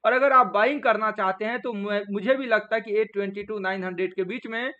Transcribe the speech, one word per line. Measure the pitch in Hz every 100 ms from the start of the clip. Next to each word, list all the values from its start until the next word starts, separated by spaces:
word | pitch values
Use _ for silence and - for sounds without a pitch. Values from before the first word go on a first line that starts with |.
| 220
और |
अगर | 254 277
आप | 262 247
बाइंग | 202 233 294
करना | 240 208 214
चाहते | 208 190 190 214
हैं | 240
तो | 247
मैं, | 208 202 208 202
मुझे | 202 202 269
भी | 254
लगता | 214 214 226
है |
कि | 214 208
एट | 214
ट्वेंटी | 202 196 196
to | 202 214
नाइन | 190 190
हंड्रेड | 185 175 185
के | 185
बीच | 185 240 220
में | 226 254